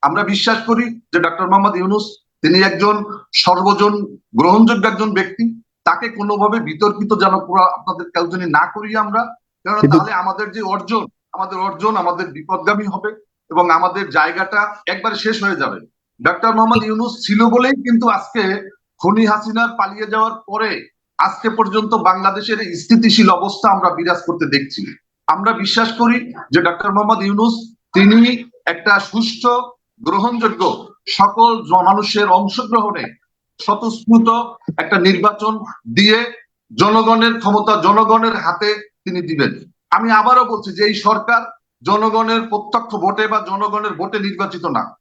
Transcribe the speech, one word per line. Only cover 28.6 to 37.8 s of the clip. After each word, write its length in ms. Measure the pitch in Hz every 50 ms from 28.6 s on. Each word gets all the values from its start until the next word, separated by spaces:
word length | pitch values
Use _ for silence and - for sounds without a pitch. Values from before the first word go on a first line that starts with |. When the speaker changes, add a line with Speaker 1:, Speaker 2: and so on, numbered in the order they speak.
| _
Speaker 1:
একটা 340 | - 170 165 - 208 208 196
সুষ্ঠু, 720 | 196 - - 220 226 226 - - - 247 240 240 247 - - _ _ _ _ _ 113
গ্রহণযোগ্য, 840 | 143 180 196 196 233 240 233 226 214 - - 180 156 - - - - - _ _ -
সকল 540 | - - - - - - 226 233 226 226 -
জ-, 220 | 151 170 185 180
মানুষের 440 | 180 196 208 208 202 - 208 208 196
অংশগ্রহণে 840 | 180 185 202 196 - - 247 - 226 226 208 208 202 170 123 - - _ _ _ _ _ _ _ _ _
স্বতঃস্ফূর্ত 680 | - - 208 208 - 226 - - - - 226 226 226 226 226 233 240 247 - - _ - 156 -
একটা 220 | 165 - 202 190
নির্বাচন 580 | 175 190 190 175 180 208 208 208 214 214 220 214 - - - - _ 113 117
দিয়ে 380 | - 208 208 214 226 240 240 - - _ _ _ _ _ _ 113 107
জনগণের 600 | 175 208 214 226 220 220 226 226 226 233 226 226
ক্ষমতা 380 | - 202 202 214 202 220 214 208